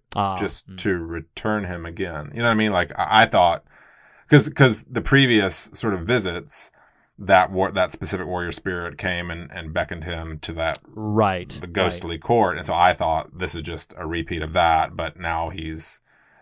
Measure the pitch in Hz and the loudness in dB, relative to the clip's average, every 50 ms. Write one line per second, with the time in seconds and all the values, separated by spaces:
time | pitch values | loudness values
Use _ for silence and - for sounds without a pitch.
0 | _ - - 101 101 98 95 98 101 92 - - - - 92 92 - 104 92 85 | _ -8 -4 -2 -2 -2 -2 -2 -4 -4 -6 -8 -14 -14 -10 -4 -2 0 0 -2
1 | 82 82 85 82 80 _ - - - 107 107 107 98 90 87 85 80 87 85 - | -2 -6 -8 -10 -10 _ -10 -6 -2 -2 -2 -2 -2 -4 -6 -8 -8 -8 -6 -6
2 | 95 87 80 76 76 73 - 113 120 117 110 107 107 107 98 90 85 - - - | -6 -6 -6 -8 -10 -10 -4 0 2 2 4 4 4 2 2 2 0 0 -2 -4
3 | 82 78 110 110 113 - - 95 87 87 82 - - _ _ - - _ _ _ | 0 4 6 6 6 6 6 6 6 6 4 0 -4 _ _ -20 -20 _ _ _
4 | _ _ _ _ _ - 147 143 - 147 - - 143 - 107 - - - 123 113 | _ _ _ _ _ 6 6 6 6 6 4 6 6 6 4 2 -6 -8 -6 -6
5 | - - 135 139 139 123 117 104 98 92 - - - - - - - 110 98 87 | 0 2 4 4 6 6 4 4 2 2 -2 -6 -10 -10 -8 -6 -4 -2 -2 -2
6 | 82 104 127 117 92 90 85 87 76 - - - - - _ _ _ _ _ _ | -2 0 0 0 0 -2 -6 -6 -10 -12 -14 -14 -14 -14 _ _ _ _ _ _
7 | _ _ _ - 101 95 95 92 92 - 95 92 95 85 - 95 92 85 - - | _ _ _ -6 2 4 6 6 4 4 2 0 0 0 2 0 0 0 -2 -6
8 | 95 87 98 92 90 90 90 87 87 85 78 - - 95 90 87 85 85 73 - | -6 -6 -4 -4 -4 -4 -4 -4 -4 -6 -8 -8 -6 -6 -6 -6 -6 -8 -8 -6
9 | - 92 87 87 87 85 82 85 82 73 - 90 82 80 80 87 80 - 87 82 | -4 -4 -4 -4 -6 -8 -8 -10 -12 -12 -12 -12 -10 -6 -4 -4 -4 -4 -6 -10
10 | 78 87 85 82 80 80 78 78 - - 82 80 82 80 69 - _ - - 107 | -8 -8 -8 -8 -8 -10 -10 -10 -10 -8 -6 -4 -4 -4 -4 -6 _ -16 -12 -8
11 | 107 107 104 110 107 98 92 90 92 - - - - 90 85 98 95 90 87 - | -4 0 2 2 2 2 0 -2 -6 -10 -12 -12 -10 -4 0 0 0 0 0 -4
12 | 85 85 85 78 - - 120 113 101 90 80 85 87 - 82 85 90 90 85 - | -8 -8 -10 -6 -2 2 4 4 4 2 0 -2 -4 -2 4 6 6 6 6 4
13 | 85 82 78 78 - - 71 82 92 87 - 82 76 85 80 76 - - - 85 | 2 0 0 -2 -4 -6 -8 -6 -6 -6 -6 -6 -8 -8 -8 -10 -10 -12 -12 -10
14 | 85 80 85 85 80 - 90 80 78 80 82 90 85 82 82 80 73 65 - 76 | -8 -6 -4 -4 -4 -4 -6 -6 -4 0 2 4 4 6 4 4 2 0 -4 -6
15 | 82 80 - 90 87 82 82 82 82 80 92 92 80 80 80 78 - - - - | -8 -8 -8 -8 -6 -4 -4 -4 -4 -6 -8 -8 -10 -10 -10 -10 -12 -14 -16 -20
16 | _ _ _ _ _ _ _ _ | _ _ _ _ _ _ _ _